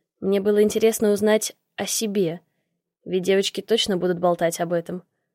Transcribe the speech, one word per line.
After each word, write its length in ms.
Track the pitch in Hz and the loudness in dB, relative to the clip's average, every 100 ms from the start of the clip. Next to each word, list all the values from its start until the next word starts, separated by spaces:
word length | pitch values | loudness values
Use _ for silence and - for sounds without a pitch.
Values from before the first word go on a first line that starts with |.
| _ _ | _ _
Мне 220 | 196 196 | -2 0
было 200 | 202 208 | 2 4
интересно 520 | 214 214 220 220 214 | 2 4 2 2 0
узнать 420 | 202 214 214 - - _ - | 2 2 2 0 -10 _ -10
о 100 | 196 | -6
себе, 540 | - 220 202 170 170 - _ _ _ _ _ - | -4 -2 -2 -2 -4 -14 _ _ _ _ _ -6
ведь 140 | 185 | -4
девочки 400 | 180 190 196 - | 2 0 0 -6
точно 340 | - 226 - 180 | -2 0 0 0
будут 220 | 180 175 | 0 0
болтать 420 | 180 175 170 165 | 0 2 -2 -2
об 100 | 170 | -2
этом. 280 | 175 165 180 - _ _ | -2 -4 -12 -14 _ _